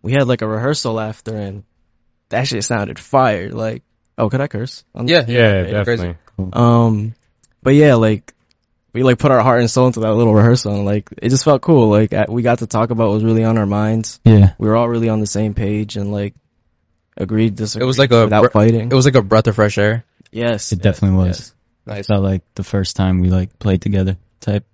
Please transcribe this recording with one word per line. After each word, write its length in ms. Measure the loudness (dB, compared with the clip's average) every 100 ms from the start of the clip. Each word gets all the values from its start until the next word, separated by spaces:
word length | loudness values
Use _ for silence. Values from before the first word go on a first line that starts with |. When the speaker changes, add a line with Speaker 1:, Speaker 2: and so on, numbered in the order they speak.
Speaker 1:
We 100 | -2
had, 160 | 0 0
like, 140 | -2
a 60 | -2
rehearsal 520 | -4 -4 -4 -4 -6
after, 340 | -8 -12 -12 -10
and 280 | -10 -12 -18 _ _ _ _ _ _
that 180 | -6 -4
shit 160 | -6 -4
sounded 340 | -6 -6 -10
fire. 500 | -2 0 2 -2 -6
Like, 320 | -8 -8 -10 _ _ _ -6
oh, 120 | -4
could 120 | -2
I 60 | -4
curse? 360 | -6 -10 -14 _
On 140 | -10 0
Speaker 2:
Yeah. 160 | 0 0
Speaker 3:
Yeah, 120 | 2 2 2 0
Speaker 2:
Yeah, 160 | -2
crazy. 200 | -2 -2
Speaker 3:
definitely. 120 | -4 -10 _ -10
Speaker 4:
Cool. 140 | -8
Speaker 1:
Um, 600 | 0 4 4 2 0 -4 -10 _ _ _ _
but 120 | 2 4
yeah, 200 | 6 4
like, 380 | 2 0 -6 _ _ _ _ _ _
we, 120 | -2
like, 160 | 0 2
put 120 | 2
our 80 | 2
heart 220 | 2 2
and 80 | 0
soul 160 | 2 0
into 140 | 0
that 120 | -2 2
little 180 | 4
rehearsal, 400 | 4 4 2 0 -4
and, 100 | -4
like, 240 | -4 -6 -8
it 80 | -2
just 160 | 0 2
felt 160 | 0
cool. 260 | 4 4 4
Like, 220 | 2 2
I, 140 | -2 -4
we 140 | -2
got 180 | -2 -2
to 80 | -4
talk 220 | -4 -2
about 180 | -2 -2
what 60 | 0
was 80 |
really 220 | 0 0 2
on 120 | 0
our 80 | 0
minds. 520 | -2 -2 -2 -6 0 4
Speaker 4:
Yeah. 260 | 6 6 2
Speaker 1:
We 100 | 0
were 80 | 0
all 140 | 0
really 200 | -2 -2
on 120 | -2
the 60 | -4
same 260 | -4 -4
page 420 | -4 -4 -4 -6 -8
and, 160 | -8
like, 220 | -6 -8 -10 _ _ _ _ _ _ _ -12
agreed 400 | -4 0 0 -2
to 200 | -8 -4
Speaker 2:
It 60 | -4
was 120 | 0
like 140 | 2
a 140 | 4 4
Speaker 1:
without 180 | 4
Speaker 2:
br-, 60 | 4
Speaker 1:
fighting. 420 | 4 4 2 0
Speaker 2:
it 20 |
was 120 | 2 4
like 100 | 2
a 60 |
breath 260 | 2 2 2
of 80 | 0
fresh 220 | 0 2
air. 260 | -2 -2 -8 _ _
Speaker 1:
Yes. 420 | -6 -4 -4 -4
Speaker 4:
It 80 | -2
definitely 360 | -2 0 0 2
was. 80 | 0
Speaker 1:
Yes. 260 | -2 -10 _ _ _ -14
Speaker 2:
Nice. 200 | -12 -4
Speaker 4:
Felt 140 | -2
like 180 | 0 -4 _ -14
the 80 |
first 320 | -6 -4 -4 -2
time 240 | 0 0
we, 80 | 0
like, 280 | 0 -2 _
played 220 | -2 -2
together 360 | -2 -2 -2 -6 _ _
type. 240 | -6 -6 -8